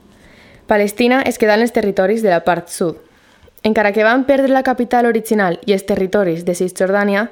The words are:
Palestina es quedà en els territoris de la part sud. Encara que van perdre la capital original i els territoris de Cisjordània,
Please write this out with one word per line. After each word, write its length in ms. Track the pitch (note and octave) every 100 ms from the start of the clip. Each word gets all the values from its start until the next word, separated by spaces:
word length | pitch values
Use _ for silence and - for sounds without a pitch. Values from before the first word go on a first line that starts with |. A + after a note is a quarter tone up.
| _ _ - - - - -
Palestina 560 | G#3+ G3+ G3+ A#3+ B3+
es 160 | C4+ -
quedà 160 | G#3+
en 80 | G#3
els 100 | A#3
territoris 540 | A#3+ G#3 G3 F#3+ A3+ G#3+
de 80 |
la 80 | E3+
part 240 | F3 E3+ E3+
sud. 320 | - F3 D3+ - _ _ _ - _
Encara 320 | G#3+ A3 G#3
que 80 | G#3
van 240 | G#3+ B3+ C4
perdre 240 | C4+ C4+
la 160 | C4 C4
capital 400 | B3 A#3+ B3 A#3+
original 560 | A3+ A3 G#3+ F#3 E3+ -
i 120 | F#3+
els 80 | F#3+
territoris 560 | F#3+ F#3 G#3 F#3 E3
de 140 | F3 F3
Cisjordània, 680 | F#3 F3+ F#3+ G3+ G3+ G3+ A#3